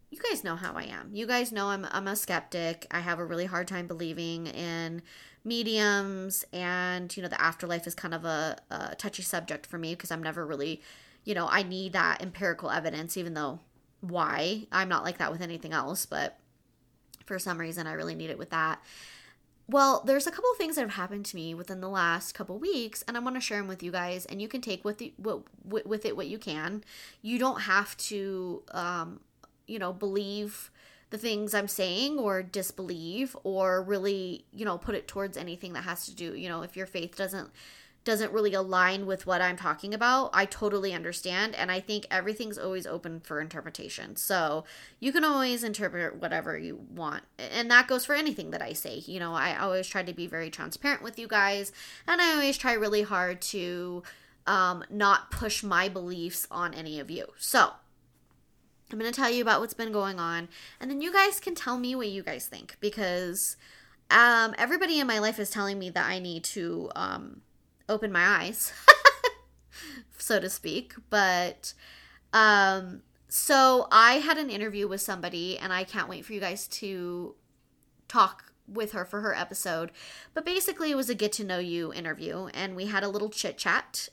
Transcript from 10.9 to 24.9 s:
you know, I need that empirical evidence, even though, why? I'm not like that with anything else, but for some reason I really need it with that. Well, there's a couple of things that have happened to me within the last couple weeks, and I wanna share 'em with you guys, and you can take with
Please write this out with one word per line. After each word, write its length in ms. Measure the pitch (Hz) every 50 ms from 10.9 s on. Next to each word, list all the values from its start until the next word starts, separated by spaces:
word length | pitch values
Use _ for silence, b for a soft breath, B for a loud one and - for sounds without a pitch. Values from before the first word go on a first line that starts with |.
| B B B B B B B
you 100 | - 208
know, 140 | 180 170 -
I 140 | - 190 196
need 300 | 180 185 185 190 190 170
that 280 | 190 175 170 160 - -
empirical 480 | 190 170 175 196 180 165 - 180 151
evidence, 460 | 113 165 156 160 160 156 160 170 -
even 180 | 190 175 170 165
though, 260 | 156 151 139 131 170 _ _ _ _ _ _ _ -
why? 680 | - 180 175 175 160 151 - - 151 175 208 214 214 -
I'm 180 | - 180 190 185
not 160 | 180 147 -
like 140 | - 175 -
that 140 | 170 147 156
with 80 | 165
anything 320 | 180 170 170 165 165 160 160
else, 340 | 151 131 135 175 190 -
but 320 | - - - 143 - - - _ _ _ _ _ _ _ _ _ _ _ _ _ _ - - -
for 140 | - 202 185
some 200 | - 196 175 165
reason 280 | 165 160 165 170 165
I 60 | 160 156
really 220 | 160 160 165 160
need 160 | 160 160 160
it 80 | - -
with 120 | - -
that. 320 | - 165 160 160 160 - B B B B B B B B B B B B _ _ _ _ _ -
Well, 340 | - 285 277 269 262 - -
there's 220 | 226 269 285 277
a 40 | 339
couple 200 | 330 - 415 494
of 60 | 494
things 200 | - 392 320 320
that 60 | - 254
have 100 | 214 202
happened 340 | 196 180 185 202 202 202
to 100 | - -
me 180 | 180 165 165 165
within 260 | 165 175 - 190 185
the 80 | 185 190
last 440 | 196 190 175 170 170 175 196 - -
couple 260 | - 202 - 180 208
weeks, 440 | 285 370 403 269 233 220 - - -
and 100 | - 240
I 40 | 240
wanna 200 | 240 254 254 254
share 180 | 247 - 220 208
'em 100 | 202 190
with 140 | 185 180 -
you 80 | 175
guys, 360 | 175 185 175 180 180 185 180
and 140 | - - 196
you 80 | 208 220
can 120 | - 262
take 240 | 247 226 196 180 -
with 140 | 208